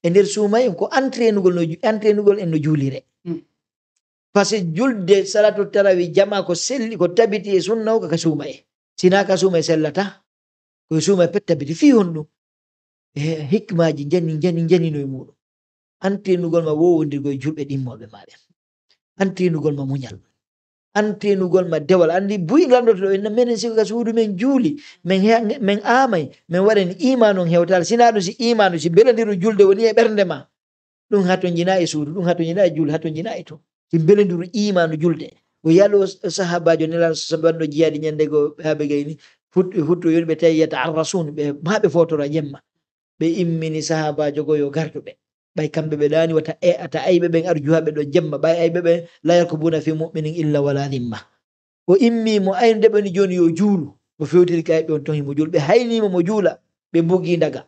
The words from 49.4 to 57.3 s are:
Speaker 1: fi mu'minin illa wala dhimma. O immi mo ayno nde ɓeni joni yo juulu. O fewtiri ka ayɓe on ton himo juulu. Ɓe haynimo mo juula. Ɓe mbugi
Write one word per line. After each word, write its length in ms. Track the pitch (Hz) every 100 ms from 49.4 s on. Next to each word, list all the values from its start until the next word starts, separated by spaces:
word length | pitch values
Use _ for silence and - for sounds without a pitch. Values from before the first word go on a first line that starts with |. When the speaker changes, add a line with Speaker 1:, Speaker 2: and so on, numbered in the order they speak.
| 170 156 165 160
Speaker 1:
fi 120 | 151
mu'minin 420 | 160 160 160 156
illa 240 | 170 151 147
wala 220 | 143 139 139
dhimma. 300 | 135 120 107 - _ _ _ _ _ -
O 60 | 190
immi 360 | 233 233 220 214
mo 120 | 190
ayno 220 | 185 233 220
nde 100 | 220
ɓeni 220 | 214 202
joni 200 | 180 196
yo 120 | 180 165 160
juulu. 300 | 208 196 - _ _ _
O 40 | 143
fewtiri 360 | 170 175 170
ka 80 | 165
ayɓe 160 | 160 160
on 120 | 151
ton 100 | 139
himo 180 | 151 139
juulu. 160 | 143 156
Ɓe 60 | 165
haynimo 500 | 143 220 233 226 208
mo 120 | 180
juula. 300 | 170 214 185 - _ _ _
Ɓe 40 | 165
mbugi 340 | 165 185 165